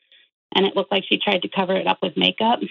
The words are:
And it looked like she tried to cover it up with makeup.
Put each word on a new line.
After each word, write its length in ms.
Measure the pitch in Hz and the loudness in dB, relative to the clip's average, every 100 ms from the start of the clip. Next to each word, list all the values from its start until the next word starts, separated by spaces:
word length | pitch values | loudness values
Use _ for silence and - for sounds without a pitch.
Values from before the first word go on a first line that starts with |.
| _ _ _ _ - | _ _ _ _ -4
And 100 | 190 | 0
it 120 | 196 - | 2 0
looked 160 | 190 | -2
like 120 | 196 - | -2 -2
she 100 | 202 | -2
tried 240 | - 185 | 0 -2
to 60 | 196 | -2
cover 260 | - 185 | -2 0
it 120 | 190 175 | 0 0
up 100 | 185 | -2
with 140 | 185 185 | -2 2
makeup. 440 | 185 - 226 240 - | 2 2 0 0 -4